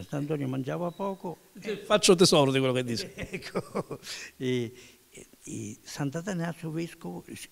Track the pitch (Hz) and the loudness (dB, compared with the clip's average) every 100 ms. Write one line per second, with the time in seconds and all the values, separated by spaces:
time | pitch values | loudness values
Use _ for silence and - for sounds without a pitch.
0 | 95 147 143 151 131 131 131 160 175 165 | -6 -6 -4 -4 -2 -4 -4 -4 -6 -4
1 | 196 190 185 160 - 208 208 202 - 208 | -6 -6 -10 -12 -16 -14 -8 -6 2 4
2 | 208 180 190 165 135 135 131 127 123 113 | 8 8 8 8 6 4 4 2 0 -4
3 | - - - - - - - 208 - 143 | -6 -10 -10 -10 -8 -8 -6 -6 -6 -10
4 | - - - - 131 123 113 - - - | -12 -12 -14 -6 -2 0 -2 -8 -20 -20
5 | _ - - - - 107 107 120 - - | _ -20 -20 -20 -12 -10 -10 -12 -14 -6
6 | 143 165 185 180 170 160 160 156 170 - | -4 -4 -4 -4 -4 -6 -6 -6 -6 -8
7 | 175 175 - 107 - | -12 -12 -12 -14 -14